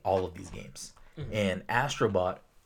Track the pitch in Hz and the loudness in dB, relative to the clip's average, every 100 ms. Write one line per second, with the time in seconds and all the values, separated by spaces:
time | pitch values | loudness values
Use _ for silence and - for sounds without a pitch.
0 | 95 95 90 85 90 - - - - - | 0 2 0 -6 -12 -12 -12 -14 -16 -18
1 | - 156 143 107 101 92 - 120 139 - | -18 -12 -4 0 2 0 0 2 2 2
2 | 110 98 90 - - - | 2 4 2 -2 -12 -20